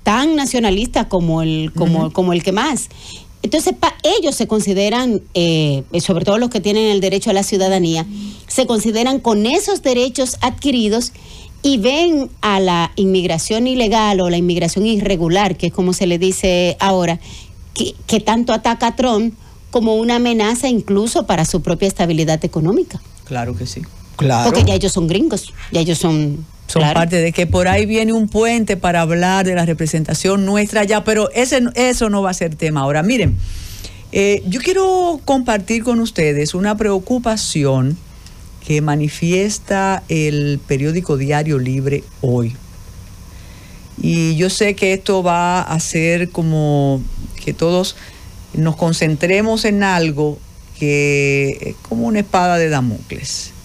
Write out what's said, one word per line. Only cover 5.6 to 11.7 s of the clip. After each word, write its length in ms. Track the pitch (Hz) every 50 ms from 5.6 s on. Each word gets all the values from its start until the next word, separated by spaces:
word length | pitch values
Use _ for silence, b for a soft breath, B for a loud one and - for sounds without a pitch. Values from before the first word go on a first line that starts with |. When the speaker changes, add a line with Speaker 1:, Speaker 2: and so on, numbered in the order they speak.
| 156 147 139 135 131 - - 175
Speaker 1:
sobre 240 | - - 185 165 139
todo 140 | 196 196 226
los 100 | 247 240
que 100 | 240 214
tienen 300 | 170 202 208 214 220 214
el 120 | 202 196
derecho 280 | 185 190 190 196 - 220
a 40 | 202
la 100 | 190 202
ciudadanía, 640 | - 214 190 190 190 190 190 175 165 160 160 165 202 202 208 B 208 B B B
se 180 | - - - 254
consideran 540 | 240 233 214 208 233 208 220 240 262 269 277
con 260 | - 233 214 208 208
esos 380 | 233 285 370 415 403 403 311 -
derechos 540 | 277 254 240 247 269 240 285 262 254 - -
adquiridos 720 | 240 254 - - - 285 254 247 220 208 208 233 240 - B B B B B B B B B -
y 160 | - 285